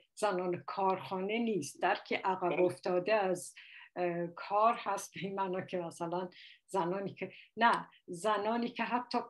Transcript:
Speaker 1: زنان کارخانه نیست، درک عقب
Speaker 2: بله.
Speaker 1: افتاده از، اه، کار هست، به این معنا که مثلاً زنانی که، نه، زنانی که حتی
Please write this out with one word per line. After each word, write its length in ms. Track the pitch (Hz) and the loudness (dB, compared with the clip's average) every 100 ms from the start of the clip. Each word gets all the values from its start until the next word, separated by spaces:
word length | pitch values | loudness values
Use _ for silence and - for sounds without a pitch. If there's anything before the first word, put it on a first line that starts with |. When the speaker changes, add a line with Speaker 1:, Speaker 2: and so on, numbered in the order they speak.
| _ - | _ -2
Speaker 1:
زنان 480 | 208 180 180 175 - | 0 0 0 -4 -4
کارخانه 720 | - 190 185 - 185 196 226 | 0 2 2 -2 -4 -2 0
نیست، 420 | 226 190 135 - | 0 0 -4 -2
درک 320 | 180 202 - | 0 0 -2
عقب 360 | 226 196 185 175 | -2 0 0 0
Speaker 2:
بله. 120 | 156 | 4
Speaker 1:
افتاده 520 | 180 - 196 180 185 | 2 2 0 0 4
از، 420 | 220 190 180 - - - - - 175 | 4 4 0 -4 -16 -20 -20 -14 -4
اه، 320 | 175 170 170 | -2 -2 -4
کار 460 | 170 - 202 220 | -6 0 4 4
هست، 400 | 226 208 196 - | 4 -2 -4 -4
به 60 | 160 | -8
این 140 | 190 196 | -6 -2
معنا 260 | 190 185 | -2 -2
که 160 | - 185 | -2 -4
مثلاً 520 | 165 - 170 180 180 - - - - | -4 -6 -4 -2 -4 -10 -20 -20 -4
زنانی 460 | 185 170 196 196 | -2 0 -2 -4
که، 200 | - 185 - - 214 | -6 -10 -10 -12 4
نه، 320 | 233 190 - - - | 4 4 0 -16 -12
زنانی 600 | 175 214 208 214 240 240 | -4 0 2 2 0 0
که 140 | - | -2
حتی 340 | 214 240 247 240 - | -2 -2 0 -4 -4